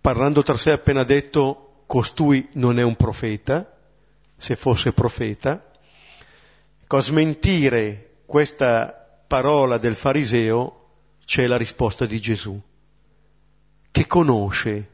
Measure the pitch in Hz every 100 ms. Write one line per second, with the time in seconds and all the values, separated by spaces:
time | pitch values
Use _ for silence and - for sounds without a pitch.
0 | - 120 135 147 143 127 - 147 - 139
1 | 123 139 139 156 135 139 - _ _ 127
2 | 117 - 151 139 131 - 123 120 120 117
3 | 120 104 113 107 - 143 202 _ _ _
4 | _ _ _ _ - 120 - 120 - -
5 | 120 - 110 104 135 160 - _ _ _
6 | - - - _ _ _ _ _ _ 139
7 | 131 156 156 151 - 185 139 120 107 101
8 | - _ _ 147 147 - 127 117 - -
9 | - _ _ 135 131 151 131 120 117 107
10 | 143 139 135 120 110 113 127 - _ _
11 | _ _ - - 123 123 113 - 120 -
12 | 120 110 107 107 107 101 - _ _ _
13 | _ _ _ _ _ _ _ _ _ -
14 | - 175 160 117 101 - - 104 104